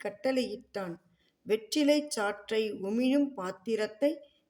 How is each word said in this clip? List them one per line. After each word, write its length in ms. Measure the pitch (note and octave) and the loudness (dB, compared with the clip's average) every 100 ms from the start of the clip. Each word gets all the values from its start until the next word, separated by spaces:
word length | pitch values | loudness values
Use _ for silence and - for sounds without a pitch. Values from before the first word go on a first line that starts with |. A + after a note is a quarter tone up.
| G#3 | -10
கட்டளையிட்டான். 920 | G3+ C4 C4 A3+ G#3+ - G#3 F#3 E3+ _ _ _ _ - | -4 -2 0 -2 -6 -10 -8 -8 -8 _ _ _ _ -2
வெற்றிலைச் 720 | G#3+ A3 D4+ C#4+ D4 D4 A#3 | -2 0 2 4 4 2 -2
சாற்றை 600 | G#3 G3+ - A3 A3 F#3+ | -2 -4 -4 -2 -2 -4
உமிழும் 520 | F#3+ A3 B3+ C#4 C#4 | -4 0 2 4 2
பாத்திரத்தை 840 | C4+ F#3 F#3+ - A3 G#3+ - C#4+ E4 - _ _ | -2 -6 -6 -4 -2 -2 0 0 0 -12 _ _